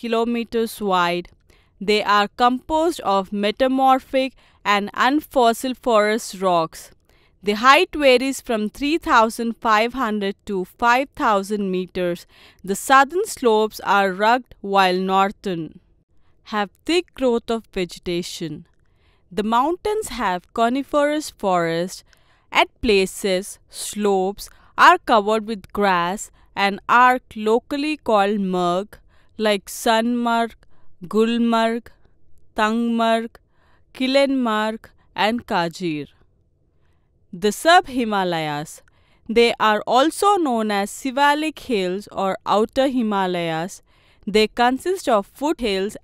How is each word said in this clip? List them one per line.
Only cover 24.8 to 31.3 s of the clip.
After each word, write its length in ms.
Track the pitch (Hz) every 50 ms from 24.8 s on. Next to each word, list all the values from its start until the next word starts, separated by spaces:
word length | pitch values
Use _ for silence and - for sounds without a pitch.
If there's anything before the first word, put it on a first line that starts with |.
| 247 302 349 359
covered 480 | - - 262 220 202 208 220 226 208
with 260 | 208 226 196 185 - -
grass 580 | - 202 196 185 175 170 175 180 - - - _ _ _ _ _
and 240 | - 196 202 196 202 - -
arc 360 | - 240 254 254 254 254 - - -
locally 640 | 220 214 214 220 247 - - 294 285 285 302 311 285
called 420 | - - 226 208 196 202 214 208
marg, 580 | 196 185 185 180 175 175 175 185 202 - - - _ _ _ _ _ _ _ -
like 280 | 214 214 208 202 -
Sunmarg, 880 | - - - - 240 226 226 226 240 240 240 240 233 233 233 233 226 - - _ - - - - - - - 180
Gulmarg, 840 | 165 190 208 226 226